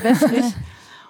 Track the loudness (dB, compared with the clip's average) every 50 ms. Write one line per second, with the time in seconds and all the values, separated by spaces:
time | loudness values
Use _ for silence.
0 | 0 0 2 2 2 2 2 0 -2 -2 -4 -8 -14 -16 -18 -20 -20 -20 -20 -20
1 | -20